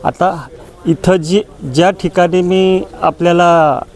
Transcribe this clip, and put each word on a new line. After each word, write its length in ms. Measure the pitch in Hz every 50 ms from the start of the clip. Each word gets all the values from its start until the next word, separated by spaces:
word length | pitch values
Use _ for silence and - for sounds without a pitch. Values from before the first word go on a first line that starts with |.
| -
आता 440 | 170 - - 175 185 185 160 143 - - - - - - - -
इथं 300 | - 165 - - 175 185
जी, 260 | 185 156 156 180 208 - - - - 196 139 123
ज्या 140 | 147 170 185
ठिकाणी 520 | 196 - - 175 - 180 180 170 165 180
मी 420 | 180 175 185 190 190 190 190 185 - - - -
आपल्याला 800 | - 170 - - 170 175 175 170 175 175 170 170 160 151 135 - - - -